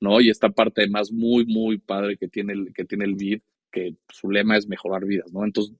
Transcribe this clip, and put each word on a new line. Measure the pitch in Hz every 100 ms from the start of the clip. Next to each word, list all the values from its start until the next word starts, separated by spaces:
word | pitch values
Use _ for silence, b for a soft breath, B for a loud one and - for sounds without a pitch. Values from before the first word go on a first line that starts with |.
¿no? | 101 110
Y | 117
esta | 107 107
parte | 101 110 -
además | 101 104 101
muy, | 113 117 120 117
muy | 110 113 104
padre | - 98 101 98
que | 90
tiene | 107 101
el, | 101 92
que | -
tiene | 90 104 101
el | 98
bid, | 98 107 _ _ _
que | 95 90 82 _
su | - 98
lema | 101 107 107
es | 104
mejorar | 98 90 95 98
vidas, | 98 -
¿no? | 95
Entonces, | 107 104 104